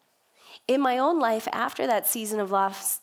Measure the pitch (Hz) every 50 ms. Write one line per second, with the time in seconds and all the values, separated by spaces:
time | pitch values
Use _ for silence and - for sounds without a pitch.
0 | _ _ _ _ _ _ _ _ - - - - _ - 254 269 277 254 247 254
1 | 262 294 349 320 262 226 220 220 220 - - - 240 269 - - - 269 233 202
2 | 190 - - 240 220 208 214 214 202 185 190 196 196 196 196 - - - - -